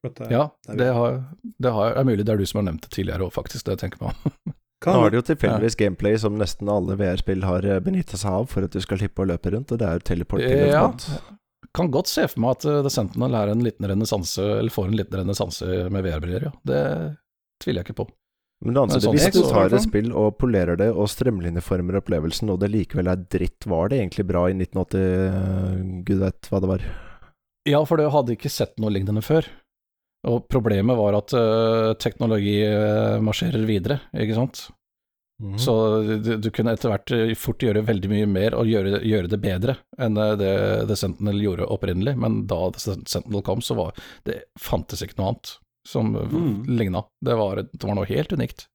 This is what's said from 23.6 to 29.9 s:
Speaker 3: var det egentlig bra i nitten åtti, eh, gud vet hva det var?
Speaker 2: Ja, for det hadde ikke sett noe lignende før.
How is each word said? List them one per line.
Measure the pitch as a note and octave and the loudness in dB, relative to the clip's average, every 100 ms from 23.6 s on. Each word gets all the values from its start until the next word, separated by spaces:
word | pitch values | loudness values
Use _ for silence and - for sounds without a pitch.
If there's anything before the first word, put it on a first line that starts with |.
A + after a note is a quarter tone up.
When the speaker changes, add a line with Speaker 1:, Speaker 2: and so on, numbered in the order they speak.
| - | -2
Speaker 3:
var | E2 F#2 | 0 2
det | C3+ | 0
egentlig | F#2+ - F#2+ | -2 -4 0
bra | F2+ F2+ | 2 2
i | |
nitten | F#2+ F#2 F#2+ | 0 -2 -2
åtti, | F#2 G2 | -2 0
eh, | F#2+ F#2 F#2+ F#2+ F#2+ F#2+ F#2+ F#2 F#2+ F#2 | 2 2 0 0 0 0 -2 -2 -4 -6
gud | F2+ G2 | -2 0
vet | F#2+ - - | 0 -2 -4
hva | G2 | -2
det | F#2+ | 0
var? | F#2+ - - - - - _ _ _ - | 0 -2 -8 -12 -20 -20 _ _ _ 2
Speaker 2:
Ja, | C#3+ D3+ | 2 4
for | E3 | 2
det | D3+ | 4
hadde | D3 B2 A#2 | 4 2 -2
ikke | C#3+ | -4
sett | - - - | -2 -4 -2
noe | A2 | 0
lignende | G2 F#2+ G#2 | 0 0 -2
før. | - D#3+ D#3 - _ _ _ | 2 2 2 -10 _ _ _